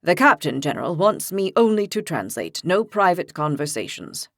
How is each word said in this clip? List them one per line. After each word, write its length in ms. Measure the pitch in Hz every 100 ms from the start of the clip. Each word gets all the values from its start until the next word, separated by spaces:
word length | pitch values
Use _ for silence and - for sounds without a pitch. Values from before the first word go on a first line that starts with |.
The 140 | 233
Captain 460 | 220 285 - 151 127
General 340 | 139 117 -
wants 380 | 165 202 214 -
me 180 | 190 190 -
only 280 | 233 214 202
to 140 | 214
translate, 600 | 208 226 98 - 82 -
no 220 | 160 185
private 480 | 214 208 196 175 -
conversations. 960 | - 151 143 147 120 101 - - - -